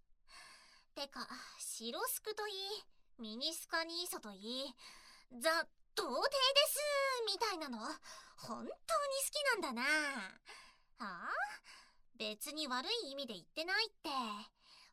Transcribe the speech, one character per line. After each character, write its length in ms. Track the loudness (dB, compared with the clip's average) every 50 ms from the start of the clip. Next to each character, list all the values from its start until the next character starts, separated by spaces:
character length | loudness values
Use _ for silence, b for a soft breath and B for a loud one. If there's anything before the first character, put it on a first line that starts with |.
| -18 _ -20 _ _ B B B B B B B B B B B B B _
て 120 | -8 -8 -6
か、 200 | -6 -8 -8 -8 -10 -12 B B B -10
白 420 | -8 -8 -6 -4 2 2 4 4 4 2
ス 140 | 2 0 -2
ク 120 | -2 -2
と 140 | 0 -2 -2
い 300 | -2 -2 -4 -4 -4 -6
い、 60 | -6 -12 -20 -20 -20 -20 -12 -10
ミ 180 | -8 -6 -4
ニ 160 | -2 0 0 0
ス 160 | -2 -4 -2
カ 160 | 0 0 0
ニ 220 | 0 -2 -4 -4
ー 40 | -4
ソ 100 | -6 -6
と 120 | -8 -10 -12
い 360 | -8 -8 -6 -4 -4 -4 -6
い、 60 | -8 B B B B B B B B B B -16 -10 0
ザ・ 300 | 2 4 4 4 2 0 -6 -16 -20 -6 -4
童 100 | -2 -2
貞 260 | 0 2 2 2 4
で 300 | 4 6 6 8 8 8 8
す 140 | 8 4 2 2 2 2 4 4 2 2 2 0
み 120 | 0 0 0
た 140 | 0 0 0
い 60 | 0
な 100 | -4 -4
の、 100 | -6 -6 -6 -6 -6 B B B B B B B B
本 280 | -14 -8 -8 -6 -6 -6
当 0 |
に 60 | -8
好 600 | -8 -8 0 2 4 4 4 2 2 0 0 0
き 140 | 0 2 2
な 120 | 4 4
ん 40 | 4
だ 120 | 2 0 0
な。 80 | 2 4 4 6 4 4 2 -2 -4 -6 -8 -10 -14 B B B B B B B B B B B -8
は 300 | -8 -6 -6 -6 -4 -2
あ？ 40 | -2 0 -2 -2 -4 B B B B B B B B B B -20 -10
別 360 | -6 -6 -6 -4 -6 -6 -6 -4
に 160 | -4 -2 0
悪 200 | 0 -2 0 0 -2 -2 -2
い 60 | -4
意 60 | -6
味 100 | -6 -6
で 80 | -6 -8
言 80 | -10 -12
っ 40 |
て 180 | -8 _ -4 -2
な 140 | 2 2 2
い 80 | 2 0
っ 20 |
て。 180 | -4 _ -6 -2 -2 0 0 -2 -4 -6 -10 -14 B B B B B B B B